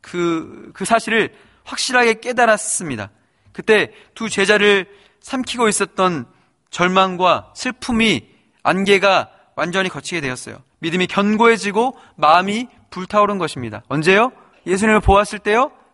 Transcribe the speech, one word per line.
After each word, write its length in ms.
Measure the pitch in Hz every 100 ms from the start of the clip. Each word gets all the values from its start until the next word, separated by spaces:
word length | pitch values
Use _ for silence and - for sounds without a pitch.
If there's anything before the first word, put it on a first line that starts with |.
그, 680 | - 175 170 165 - - -
그 120 | - 196
사실을 480 | 233 220 226 160 _ _ _
확실하게 560 | - 262 - 247 233 220
깨달았습니다. 880 | 240 247 233 208 - - 175 113 98 _ _ _ _
그때 400 | - - 214 160 - _ -
두 140 | 220
제자를 580 | - 196 208 208 196 175 - _ _
삼키고 460 | - 262 254 240 220
있었던 560 | - 196 - 185 160 120 _ _ _ _
절망과 840 | - 175 190 190 180 180 131 - -
슬픔이 720 | 254 240 - 226 226 139 - _ _ _
안개가 680 | - 180 196 196 196 180 107 _ _ -
완전히 340 | 160 185 190
걷히게 320 | 143 - 175
되었어요. 360 | 139 127 - 107 _ _
믿음이 280 | 160 175 180
견고해지고 920 | - 202 214 233 226 196 196 254 - - -
마음이 500 | 151 170 190 214 247 _ _
불타오른 480 | 180 185 208 202 202
것입니다. 440 | 160 139 117 104 _
언제요? 440 | 143 160 196 247 - _ _ -
예수님을 320 | 190 220 214
보았을 400 | 202 196 202 208
때요? 320 | 208 220 294 _ _